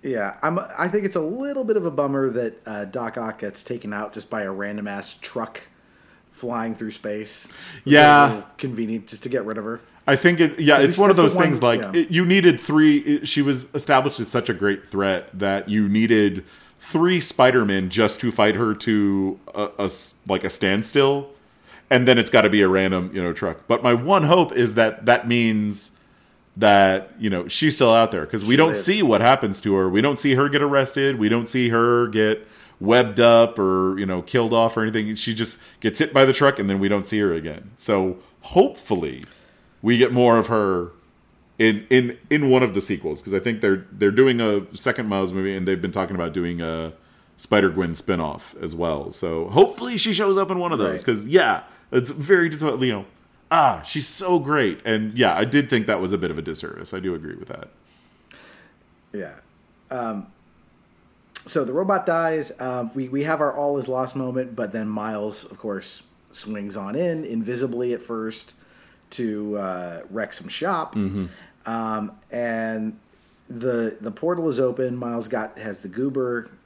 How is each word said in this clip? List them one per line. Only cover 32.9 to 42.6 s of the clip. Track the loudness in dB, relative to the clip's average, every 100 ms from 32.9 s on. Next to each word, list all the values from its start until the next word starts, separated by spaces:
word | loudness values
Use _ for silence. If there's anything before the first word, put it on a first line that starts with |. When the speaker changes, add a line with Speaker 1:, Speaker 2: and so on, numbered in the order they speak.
| 4 4 4
Speaker 2:
up | 6 8 6 2
or, | 0 2 0 -2
you | -4
know, | -6
killed | -2 -2 0
off | 2 2 0
or |
anything. | -4 -4 -4 -6
She | -6
just | -4 -6 -8 -20 _
gets | -4 -2
hit | 0
by | 4 4
the |
truck, | 6 2 2
and | -2
then | 0
we | 0
don't | 0 -2
see | 0
her | 0
again. | 0 -6 -12 -18 -12
So | -2 0 0 -4 -16 _
hopefully | -2 2 2 0 -6 -4 -4 -10 -18 -20 _ _ _ _
we | 0 4
get | 4
more | 4 4 4
of | 2
her | 0 0 -2 -4 -14 _ _ _ _ _ _
in, | 2 2 2
in, | 2 2 -8 -2
in | 0 4
one | 4